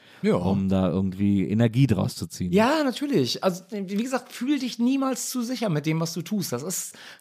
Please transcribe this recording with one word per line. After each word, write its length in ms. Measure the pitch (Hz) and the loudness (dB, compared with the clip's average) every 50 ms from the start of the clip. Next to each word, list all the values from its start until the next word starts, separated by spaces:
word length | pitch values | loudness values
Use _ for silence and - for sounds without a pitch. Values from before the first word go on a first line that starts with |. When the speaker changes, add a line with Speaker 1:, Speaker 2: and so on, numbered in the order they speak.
| - - - - - | -20 -20 -12 -4 0
Speaker 1:
Ja. 140 | 208 208 | 2 2
Speaker 2:
Um 340 | - 175 180 - 98 98 - | 2 2 2 2 2 2 2
da 180 | 190 - 185 90 | 2 4 2 2
irgendwie 580 | 76 95 98 95 90 95 101 101 101 98 90 | 2 2 0 -2 -2 0 2 2 4 4 2
Energie 400 | - 101 113 120 117 110 127 139 | 2 2 4 2 4 4 4 4
draus 280 | 123 110 92 98 - - | 4 4 2 0 -2 -2
zu 100 | - - | -6 -10
ziehen. 260 | - - - 92 90 175 | -10 -6 -6 -4 2 2
Speaker 1:
Ja, 280 | 202 220 254 311 320 294 | 4 4 4 2 2 0
natürlich. 640 | 262 - - 294 285 277 165 127 113 - - - | 0 -2 -2 -2 0 2 2 2 0 0 0 0
Also, 180 | 190 175 180 - - | -2 -2 -2 -8 -10
wie 320 | 220 202 196 180 202 202 233 | -8 -8 -6 -4 -2 -2 -2
gesagt, 300 | 262 262 247 254 - - | -2 -2 -4 -6 -6 -12
fühl 260 | - 240 269 302 269 | -6 -2 0 0 0
dich 200 | 262 233 - - | -2 -4 -2 0
niemals 500 | 233 254 269 277 269 262 254 254 - - | 0 2 2 2 0 0 -2 -4 -6 -6
zu 140 | - 254 233 | -4 -4 -4
sicher 260 | 233 262 - 233 202 | -4 -4 -2 -2 0
mit 160 | 156 147 139 | 0 0 0
dem, 160 | 156 156 160 | 0 0 0
was 140 | 165 160 - | 0 -2 -4
du 80 | 175 156 | -6 -6
tust. 300 | - 214 202 160 - 123 | -4 -2 -2 -2 -2 -4
Das 100 | 120 143 | -6 -6
ist 340 | 185 180 - - - - - - - - - | -6 -6 -6 -8 -8 -12 -16 -20 -20 -20 -20